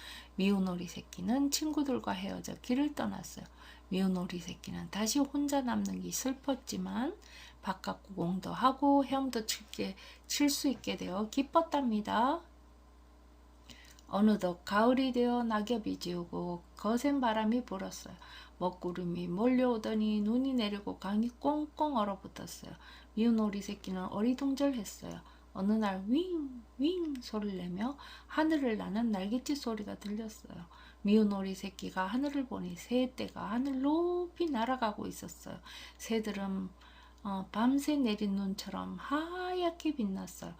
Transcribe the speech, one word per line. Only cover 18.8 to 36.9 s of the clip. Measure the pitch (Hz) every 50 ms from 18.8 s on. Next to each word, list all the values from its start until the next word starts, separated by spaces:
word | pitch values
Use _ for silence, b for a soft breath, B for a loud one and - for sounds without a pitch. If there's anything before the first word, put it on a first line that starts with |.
| - 180 175 180 175 175 170 180 175
몰려오더니 | 175 175 190 226 254 254 247 254 247 240 220 214 220 220 214 214 214 214 214
눈이 | 208 208 233 247 262 269 262
내리고 | 247 214 208 208 202 - 190 180
강이 | - - 190 208 214 226 240 - -
꽁꽁 | - 277 302 302 302 294 - - 302 302 277
얼어붙었어요. | 226 208 202 196 - - 190 - - 170 170 - - - - 170 B B B B B B B -
미운 | 208 226 233 226 220
오리 | 214 208 196 202
새끼는 | 196 - 202 - - 190 190 185 185
어리둥절했어요. | - - 202 214 247 254 254 277 277 269 262 285 285 269 240 190 - - - - 175 170 170 B B B B B - -
어느 | 190 190 202 220
날 | 220 214 202 190 190 190
윙, | 208 247 311 370 370 349 320 285 269 254 240 226 - -
윙 | - 262 330 370 359 339 311 277 254
소리를 | 240 - - 214 208 208 190
내며 | 180 175 180 175 190 214 262 285 B B B B B B
하늘을 | - - 302 320 320 320 294 277 240 220
나는 | 196 180 180 190 220 240 233
날갯짓 | 208 185 190 208 226 254 - - 294
소리가 | 285 - 240 226 214 208 202 196
들렸어요. | - - 202 208 214 226 220 - - - - - 175 175 B B B B B B - -
미운 | 202 208 220 214 202 202
오리 | 196 190 190 190
새끼가 | - - 196 - - - 185 - 190 185
하늘을 | 185 208 254 285 285 285 285 254
보니 | 247 - 190 180 180 175
새 | 170 - - 240 254 254 247 -
떼가 | - 214 196 - - 175
하늘 | 185 214 240 269 277 269 262
높이 | 262 285 302 330 349 349 359 359 359 349 - - 349
날아가고 | 320 277 220 226 247 262 254 240 214 208 - -
있었어요. | 180 180 - - - - - - - - - B B B B B B B
새들은, | - - - 226 226 220 220 196 196 196 196 190 190 190 185 - B B B